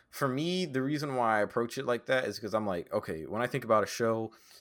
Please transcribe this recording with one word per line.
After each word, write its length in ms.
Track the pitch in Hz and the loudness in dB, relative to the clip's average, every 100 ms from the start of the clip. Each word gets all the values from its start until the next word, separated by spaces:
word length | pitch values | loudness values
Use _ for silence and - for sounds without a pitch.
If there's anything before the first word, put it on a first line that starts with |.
| _ | _
For 180 | - 139 | -2 0
me, 380 | 131 165 180 175 | 0 0 0 0
the 160 | 131 | 0
reason 320 | 131 151 147 131 | 0 -2 -2 0
why 240 | 117 107 | 4 4
I 20 | |
approach 340 | 101 - 117 - | 2 0 -2 -2
it 80 | 120 | -2
like 200 | 120 - | -2 0
that 180 | 131 127 | 0 0
is 120 | 101 | -4
'cause 140 | 110 | -2
I'm 140 | 107 104 | -2 0
like, 240 | 87 - | -2 -2
okay, 320 | 107 - 82 69 | -4 -4 -6 -6
when 160 | 104 | -2
I 60 | 123 | -2
think 160 | 139 120 | 0 2
about 180 | 107 | 4
a 40 | 98 | 2
show, 460 | - 117 113 110 - - - | 0 2 2 -2 -10 -20 -20